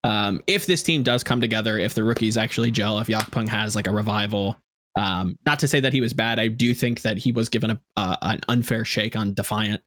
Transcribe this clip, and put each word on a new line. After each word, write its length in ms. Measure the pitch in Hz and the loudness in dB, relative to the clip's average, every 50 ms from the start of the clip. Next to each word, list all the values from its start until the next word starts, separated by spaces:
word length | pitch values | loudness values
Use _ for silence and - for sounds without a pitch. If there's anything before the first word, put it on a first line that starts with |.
Um, 400 | - 123 107 104 104 101 101 - - | 0 0 0 2 2 0 0 -2 0
if 200 | - 190 202 - | 0 0 0 2
this 160 | - 180 160 | 0 0 0
team 200 | - - 165 151 | 2 2 2 2
does 220 | 127 127 120 123 - | 4 2 2 2 2
come 160 | - 127 123 | 0 0 2
together, 380 | 117 117 113 110 107 110 107 110 | 2 0 0 0 0 0 0 2
if 160 | 87 107 - | 0 0 0
the 100 | - 110 | 2 2
rookies 320 | 113 117 - 117 110 113 | 2 2 2 2 2 2
actually 340 | 117 110 - - - 113 117 | 2 0 0 0 0 0 0
gel, 280 | 113 110 104 107 110 104 | 2 0 0 0 0 -2
if 80 | 113 | 0
Yakpung 420 | - 110 110 113 - - 123 113 104 | 0 -2 -2 -2 -2 -2 -4 -2 0
has, 260 | - 107 107 107 107 | -2 -2 -2 -2 -2
like, 120 | 110 101 | -2 -2
a 40 | 92 | 0
revival, 680 | 101 104 104 104 104 104 104 104 107 101 - 196 185 _ _ _ _ _ _ _ _ | 0 0 0 0 0 0 0 0 -2 -2 -2 -2 -4 _ _ _ _ _ _ _ _
um, 420 | - 101 98 92 90 92 90 - - _ | -2 -2 -2 -2 -2 -2 -4 -4 -2 _
not 120 | 151 147 147 | 0 0 2
to 80 | - 139 | 0 2
say 120 | - 147 | 2 2
that 120 | 131 131 123 | 2 2 2
he 60 | 131 | 2
was 100 | 123 110 | 0 0
bad. 260 | - - 113 117 117 113 | 0 0 0 0 0 0
I 100 | 110 113 | 0 0
do 260 | 110 120 120 120 120 | 2 2 2 2 2
think 260 | - - 120 117 - | 2 0 -2 -2 -2
that 140 | - 113 107 | -2 -2 -2
he 160 | 95 - 123 | 0 0 0
was 160 | 117 120 117 - | 0 0 -2 0
given 220 | - 113 113 110 | 0 -2 0 0
a, 100 | 113 - _ _ _ | -2 -4 _ _ _
uh, 200 | - 104 90 87 - | -2 0 0 -2 -2
an 180 | - 87 - - - - | -2 -2 -4 -2 -2 0
unfair 360 | 117 123 120 - 123 113 113 | 0 0 2 0 0 -2 -2
shake 320 | - - - 104 110 - | -2 -2 -2 -2 -2 -2
on 160 | 113 107 101 | -2 -2 -2
Defiant. 480 | 98 - 98 - 107 107 107 104 104 - _ | -2 -4 -4 -2 -2 -2 0 -2 -2 -6 _